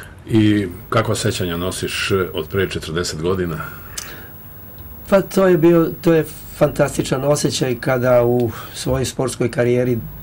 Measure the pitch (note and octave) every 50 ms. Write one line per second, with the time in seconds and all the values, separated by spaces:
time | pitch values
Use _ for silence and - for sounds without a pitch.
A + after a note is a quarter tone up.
0 | - - - - - - A#2 A2 G#2+ G#2+ G#2 G#2 G2+ F2+ F2 - - - - A2
1 | A2 A2+ G#2 - - G#2+ F#2+ - F#2+ F2 E2+ E2+ F2+ F#2 F2+ - F#2 - - -
2 | - - G2+ F#2+ F2+ E2 - F2 D#2 - - G2 F#2 D#2+ - E2 - E2 D#2+ F2+
3 | F2+ - - D#2 D#2 F2+ F#2+ F#2+ F2+ E2+ D#2 D#2 D2+ - - - - - - -
4 | - - - - - - - - - - - - - - - - - - - -
5 | - - G3+ F#3+ F#3 - - F#3+ F#3+ F#3 F3+ D#3+ D#3 E3+ E3+ E3 E3 - D3+ -
6 | - F3 E3 D#3 D3+ - - - - - - - D3+ D3 - - C#3+ C3 - -
7 | - - D3 C3 C3+ C#3+ D3 C#3+ - C#3 A#2 - D3 C3 B2 A#2+ - C#3 C3 B2
8 | A#2+ B2+ B2 A#2+ A#2+ A#2+ B2 B2 A#2+ A2 - - - - - - - C#3+ B2+ C3
9 | B2+ - - - C3+ A#2+ - - B2+ A#2 - B2 A#2+ B2 B2 B2 B2+ B2+ A#2+ A2+
10 | - - - -